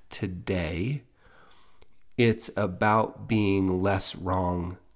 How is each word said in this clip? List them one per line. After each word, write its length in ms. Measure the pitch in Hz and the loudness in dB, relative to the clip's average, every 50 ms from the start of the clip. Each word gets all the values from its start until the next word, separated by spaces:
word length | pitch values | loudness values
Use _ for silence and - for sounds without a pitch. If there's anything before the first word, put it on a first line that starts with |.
| - - | -18 -14
today. 920 | - - 110 95 92 90 110 - 98 90 85 78 87 85 95 123 147 143 - _ _ _ _ - - - - - - - - - - - - - - - - - - | -10 -6 -6 -6 -6 -6 -6 -4 -2 -2 -2 -2 -2 -4 -2 -2 -4 -6 -8 _ _ _ _ -20 -20 -20 -20 -20 -20 -20 -20 -20 -20 -20 -20 -20 -20 -20 -20 -8 0
It's 360 | - 120 117 110 - - - - | 2 4 4 4 2 0 -4 -2
about 720 | - 104 95 90 95 107 107 107 113 107 - - - 104 - | -2 -2 -2 -2 0 2 4 4 4 2 0 -4 -8 -4 0
being 540 | 113 107 104 98 98 98 95 92 92 92 | 2 2 4 4 2 2 2 2 2 2
less 340 | 95 98 98 95 - - - | 2 2 2 2 0 -2 -6
wrong 640 | - 90 92 92 92 92 90 90 87 87 87 90 - - - - | -6 -4 -2 0 0 0 0 -2 -2 -4 -6 -8 -10 -14 -20 -18